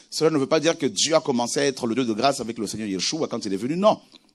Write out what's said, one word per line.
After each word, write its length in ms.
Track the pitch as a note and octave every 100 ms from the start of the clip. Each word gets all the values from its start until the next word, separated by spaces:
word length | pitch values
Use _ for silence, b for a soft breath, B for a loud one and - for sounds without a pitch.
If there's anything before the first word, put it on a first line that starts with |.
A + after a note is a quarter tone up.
| b
cela 180 | - D#3
ne 80 | D#3
veut 80 | C3+
pas 140 | D#3+
dire 180 | D3+ E3
que 80 | C#3+
Dieu 300 | G2 C#3 D#3+
a 60 |
commencé 380 | D3+ B2 A#2+ -
à 60 | C#3+
être 220 | C3 A#2+
le 80 | A2+
Dieu 100 | B2+
de 80 |
grâce 260 | G#2+ C#3 C3
avec 200 | A2+ A#2
le 80 | G2+
Seigneur 200 | G#2+ A2
Yeshua 400 | F#2+ F2 D#3+ C3
quand 180 | A#2+ G#2+
il 60 |
est 40 | F#2+
venu. 180 | A#2+ E3+
Non. 240 | G#3 - b b b